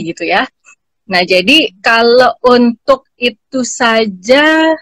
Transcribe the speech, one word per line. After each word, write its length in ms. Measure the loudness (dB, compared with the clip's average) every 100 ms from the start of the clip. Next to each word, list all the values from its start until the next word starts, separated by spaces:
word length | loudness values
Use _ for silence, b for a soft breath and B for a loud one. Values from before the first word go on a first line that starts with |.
| -2
gitu 180 | -8
ya. 180 | -4 -4 -4 _ _ _ _ _
Nah, 180 | -6 -4
jadi 480 | 0 0 2 0 -2 _
kalau 560 | -2 0 2 4 2 0
untuk 640 | 0 2 2 -2 -2 -4 _
itu 480 | -8 -8 -8 _ -8
saja, 1080 | -6 -4 -2 0 -2 -6 0 2 2 2 0 -2